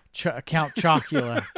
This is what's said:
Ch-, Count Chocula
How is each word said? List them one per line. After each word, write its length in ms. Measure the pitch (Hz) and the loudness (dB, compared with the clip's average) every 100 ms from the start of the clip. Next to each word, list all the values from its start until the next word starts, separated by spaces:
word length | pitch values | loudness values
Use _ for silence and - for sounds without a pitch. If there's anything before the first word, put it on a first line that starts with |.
| _ | _
Ch-, 160 | - 175 120 - | -6 -4 -4 -2
Count 300 | 160 147 - | 0 0 0
Chocula 680 | 170 151 - 147 120 117 - | 4 4 2 -2 0 -4 -4